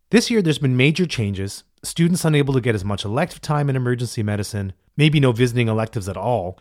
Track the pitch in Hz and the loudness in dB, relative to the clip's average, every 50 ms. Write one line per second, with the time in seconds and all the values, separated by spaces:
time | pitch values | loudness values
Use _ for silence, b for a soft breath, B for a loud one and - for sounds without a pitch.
0 | _ - - 240 226 - 240 214 180 160 143 - 147 131 127 127 131 151 151 - | _ 0 2 2 2 2 0 0 2 0 0 0 0 0 2 4 4 4 2 2
1 | 180 151 - 123 107 101 98 92 98 98 - - - _ _ _ - - - - | -2 -2 -2 -2 -4 -2 -2 -4 -6 -8 -8 -12 -18 _ _ _ -14 -6 -2 0
2 | 170 170 185 160 - 160 151 143 139 135 135 131 110 123 107 101 92 101 101 - | 2 2 2 2 2 2 2 2 2 2 0 0 2 0 0 0 -2 -4 -4 -4
3 | - 101 107 139 180 - - - - - 151 147 143 143 131 131 123 123 123 120 | -4 -4 -2 -2 -4 -4 -6 -8 -6 -4 -2 0 0 0 -2 -2 0 -2 -2 -2
4 | 123 117 - 117 104 104 104 104 101 - - 101 98 95 - _ _ _ _ 143 | -4 -6 -4 -4 -2 -2 -2 -4 -4 -6 -6 -6 -6 -6 -8 _ _ _ _ 2
5 | 147 156 147 151 135 127 113 110 127 120 117 123 117 113 110 110 110 - - 113 | 4 4 6 4 4 4 4 4 2 2 2 0 0 0 0 -2 -2 -4 -4 -6
6 | 92 98 90 92 98 120 123 104 87 92 92 b | -6 -6 -6 -4 -2 -2 -2 -2 -2 -6 -8 b